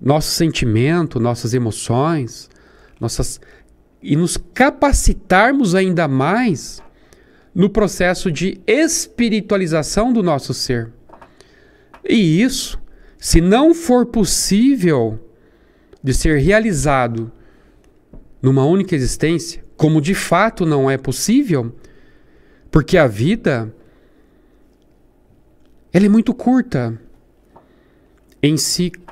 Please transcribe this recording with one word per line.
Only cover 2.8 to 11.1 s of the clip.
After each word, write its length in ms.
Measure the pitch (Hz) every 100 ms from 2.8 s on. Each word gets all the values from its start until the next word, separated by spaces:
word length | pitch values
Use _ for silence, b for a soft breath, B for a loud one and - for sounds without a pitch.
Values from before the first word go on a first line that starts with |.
| b -
nossas, 420 | 117 - 123 - b b b _ _ _
e 140 | - 147
nos 200 | 170 -
capacitarmos 1400 | - - 269 294 285 247 - - - 185 233 277 214 185
ainda 320 | 190 175 156
mais 760 | 131 143 214 247 139 - - - b b b b b b
no 160 | 175 196
processo 640 | 208 208 - 180 180 190
de 280 | 143 185 - -
espiritualização 1500 | 254 320 - - - 233 214 202 202 175 156 147 - 240
do 120 | 233
nosso 280 | 180 143 -
ser. 380 | 127 - 120 113 - -